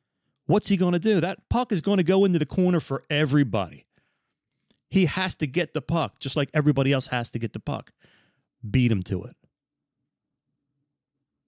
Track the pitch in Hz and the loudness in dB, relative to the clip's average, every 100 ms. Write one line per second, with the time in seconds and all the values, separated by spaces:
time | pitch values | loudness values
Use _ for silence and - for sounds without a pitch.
0 | _ _ _ _ - 208 - 196 180 175 | _ _ _ _ 0 0 2 0 2 0
1 | 220 196 170 190 - 233 240 185 196 202 | 2 0 0 -6 -4 -4 -2 -2 0 0
2 | 165 190 196 170 151 - 180 175 - 135 | 4 4 4 2 0 0 2 2 -2 -10
3 | - 147 151 147 131 104 87 71 _ _ | -4 -2 2 2 2 0 -4 -10 _ _
4 | _ _ _ _ _ _ _ _ _ 190 | _ _ _ _ _ _ _ _ _ 2
5 | 165 - 196 - 147 160 160 143 - 170 | 2 0 -6 -4 -4 -4 -4 -6 -4 -2
6 | 117 _ 135 156 139 156 143 139 135 139 | -2 _ -6 -4 -2 0 2 2 2 0
7 | - 123 117 113 113 110 - 120 - _ | -2 -6 -6 -6 -6 -8 -8 -8 -10 _
8 | _ _ _ _ _ _ 110 127 120 104 | _ _ _ _ _ _ -4 2 2 0
9 | 90 92 - - _ _ _ _ _ _ | -2 -8 -8 -18 _ _ _ _ _ _
10 | _ _ _ _ _ _ _ _ _ _ | _ _ _ _ _ _ _ _ _ _
11 | _ _ _ _ | _ _ _ _